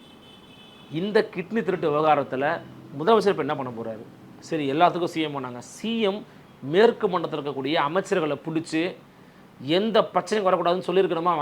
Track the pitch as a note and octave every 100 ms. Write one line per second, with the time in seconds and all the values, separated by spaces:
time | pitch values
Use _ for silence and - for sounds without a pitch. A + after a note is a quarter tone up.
0 | - - - - - - - - - D3+
1 | G#3 G#3 G#3+ F3 F3 A3 F#3+ F3 D#3+ D3
2 | D#3 C#3+ C3 C3 D3 E3+ - - - C#3
3 | E3+ A3 G3 D#3+ C#3 C#3 B2+ A2+ A2+ A2
4 | - - - - - E3 C#3 D3 F3 E3+
5 | F3 E3 D#3 C#3 B2+ B2 - - G#3+ A3+
6 | G3+ G#3 - - - - C3 F3 A#3+ A#3
7 | G#3 F3 D#3+ D3+ C#3+ C3+ C3+ E3 C#3+ F#3
8 | F#3+ F#3 D3+ C3+ E3+ D#3+ - D#3 F3+ -
9 | - - - - - - C3 F3+ A3 G#3
10 | - F3+ F3+ G#3+ F#3 F3+ F3 F#3 F3 F#3
11 | F#3 E3 F3 D#3+